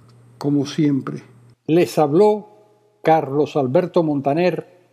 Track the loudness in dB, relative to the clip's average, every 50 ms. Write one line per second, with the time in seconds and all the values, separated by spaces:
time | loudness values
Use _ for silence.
0 | _ _ -20 -20 _ _ _ -8 -4 -2 -2 -2 -2 -4 -2 0 0 0 0 -2
1 | -4 -6 -12 -12 -14 -18 -20 _ _ _ _ _ _ 0 0 0 0 0 0 0
2 | 0 2 4 4 4 4 2 0 -6 -14 -20 _ _ _ _ _ _ _ _ _
3 | 0 2 2 2 2 -2 -2 -2 -2 -2 0 -2 -2 0 0 0 0 0 0 -2
4 | 0 0 -2 -2 -2 -2 -2 0 0 -2 -2 -4 -8 -12 -18 _ _ _